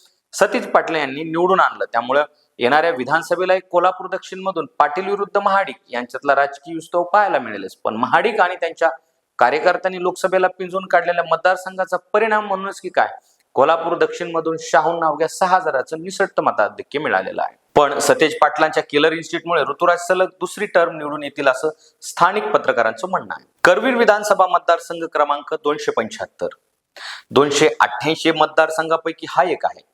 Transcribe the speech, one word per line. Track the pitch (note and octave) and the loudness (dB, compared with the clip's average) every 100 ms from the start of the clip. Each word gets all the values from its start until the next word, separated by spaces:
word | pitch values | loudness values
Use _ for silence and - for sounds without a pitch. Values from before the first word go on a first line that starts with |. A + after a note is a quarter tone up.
| _ _ _ | _ _ _
सतेज | - F#3+ B3 G3+ | 0 0 0 0
पाटील | F3 D#3+ D#3+ | 0 0 -4
यांनी | C3+ C#3+ | -4 -6
निवडून | E3 E3 F#3 F#3 | -6 -2 0 2
आणलं. | C#3 G#2 | 0 -2
त्यामुळे | G2+ A#2 B2 C#3+ D3+ _ _ - | -4 -4 0 0 -2 _ _ -4
येणाऱ्या | A#2+ D3 E3+ | 2 2 2
विधानसभेला | E3 B2+ D#3+ E3 E3+ F#3 | -2 -2 -2 0 -2 0
एक | F#3+ - | -2 0
कोल्हापूर | F3 F#3 F#3 F#3 | 0 0 -2 -8
दक्षिण | F3+ - F#3+ | -10 -10 -10
मधून | F#3+ E3 C#3+ - | -6 -6 -4 0
पाटील | D3 F3 F#3+ | 0 -2 -4
विरुद्ध | G3+ G3+ G3+ | -4 -2 0
महाडिक | G3+ G3 F3 - _ | 2 0 -2 -8 _
यांच्यातला | A#2+ B2 C3 C#3+ | -8 -8 -4 0
राजकीय | C3+ C#3+ - E3 | 2 0 -4 -12
युस्तव | E3 D#3+ F3 | -12 -4 -2
पाहायला | F3 G#3 G3 D3 | 2 2 2 0
मिळेलच. | A#2 G#2 F#2+ - | -4 -8 -12 -8
पण | A2+ A2 | -6 -2
महाडिक | B2+ D#3+ G3+ G#3+ | 0 2 2 2
आणि | F3+ F3+ | 0 0
त्यांच्या | E3 - E3 - _ _ _ - | -6 0 -2 -2 _ _ _ 0
कार्यकर्त्यांनी | B2 D3+ F3+ F3 F#3+ F#3 | 2 4 2 0 -2 -2
लोकसभेला | F3+ F3+ F#3 F#3+ F#3 | -4 -2 0 2 0
पिंजून | - F#3 F#3+ F#3+ | -2 -8 -8 0
काढलेल्या | F3 E3+ F3 E3 | 0 0 -2 -2
मतदारसंघाचा | D#3+ F3+ F3+ F#3 F#3 F#3 F3+ - | 0 0 0 -4 -6 -4 -6 -2
परिणाम | G#3 A3 G#3+ G#3 | 0 2 0 -2
म्हणूनच | F#3+ F#3+ F3 | -6 -6 -12
की | - | -2
काय, | - G#2 - _ _ _ | 0 0 -2 _ _ _
कोल्हापूर | B2+ D3 E3 E3+ E3+ | 2 4 2 -2 0
दक्षिण | D#3+ - F3 | -2 -2 -6
मधून | D#3+ D#3+ D#3+ | -4 -4 -6
शाहूंना | - E3 E3 E3+ D#3+ | 0 2 2 0 -2
अवघ्या | D#3 D#3+ | 0 -4
सहा | - F#3 F#3 | -2 2 2
हजाराचं | D#3 C3+ - D#3+ | 2 -2 -4 -8
निसट्ट | F#3 F#3 F#3+ - | -8 -4 -2 0
मताधिक्य | C#3+ A2 G2+ G2+ - C#3+ | 0 0 -2 -4 -8 -6
मिळालेलं | C#3+ F#2+ F#2 F2 | -2 -2 -2 -6
आहे. | - - _ C#3+ | -8 -10 _ 2
पण | C#3 C#3+ | 2 2
सतेज | - C3 D#3 D#3 | 2 4 2 2
पाटलांच्या | D3 D3+ D#3 D#3 | 0 2 0 0
किलर | - D3 D#3+ | 0 2 2
इन्स्टिट्यूटमुळे | E3 D#3 E3+ D#3 E3+ | 2 -4 -8 -2 0
ऋतुराज | C3+ C#3 F3 E3+ | 0 0 2 2
सलग | - F#3 F#3 - | 0 0 0 -4
दुसरी | F3+ - G3+ | -10 -6 0
टर्म | F3+ E3+ D#3+ | 2 0 -2
निवडून | D3 D3+ | -8 -8
येतील | C#3+ D3 C#3 | -8 -2 0
असं | B2+ D#3 - _ _ | 0 -2 -6 _ _
स्थानिक | - - F3 G#3 G#3 | -12 2 2 2 0
पत्रकारांचं | - - A#2+ A2 - F#3 | 0 2 2 0 -2 -6
म्हणणं | F3+ G#2+ | -6 -6
आहे. | E2 _ _ | -14 _ _
करवीर | E3+ F#3 B3 A#3+ | 4 4 2 4
विधानसभा | G#3+ G#3 G3+ G3 F#3 | 4 4 2 2 2
मतदारसंघ | F3 - E3 - E3+ E3 | 2 2 0 -2 -8 -4
क्रमांक | D3+ D3 C#3+ - | 0 0 -2 -6
दोनशे | D#3+ D3 D3+ - | -4 -2 -2 -2
पंच्याहत्तर, | C3+ A2 - F#2 - F2 - _ _ _ - - - - | -2 -4 -6 -12 -8 -8 -8 _ _ _ -18 -16 -16 0
दोनशे | A2+ D3 C#3+ D#3 | 2 4 4 4
अठ्ठ्याऐंशी | - G#2+ - D3 D#3+ D#3+ | 4 0 2 -4 0 0
मतदारसंघापैकी | D#3 D#3 - D#3 D#3+ D#3+ D#3+ E3 D#3+ D3+ | 2 2 2 2 0 -2 -2 -2 -8 -2
हा | - | 0
एक | F3 C#3 - | 0 -2 -4
आहे. | - _ | -8 _